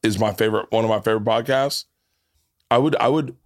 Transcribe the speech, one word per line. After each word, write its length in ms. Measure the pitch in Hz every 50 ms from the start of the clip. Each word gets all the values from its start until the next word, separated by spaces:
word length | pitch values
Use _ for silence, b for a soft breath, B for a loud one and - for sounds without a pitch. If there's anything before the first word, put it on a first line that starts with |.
| -
is 160 | 110 104 95
my 140 | 110 107 98
favorite, 380 | - 110 110 110 107 - -
one 120 | - 113 113
of 60 | 110
my 100 | 110 104
favorite 240 | 98 113 110 110 104
podcasts. 600 | 113 110 117 117 123 135 135 135 143 - - - _ _ _ _ _ _ _ _ _ _ _ _ _ _ _ _ -
I 80 | 117 120
would, 180 | 135 151 135 -
I 100 | 117 120
would 280 | 139 156 147 131 131 - _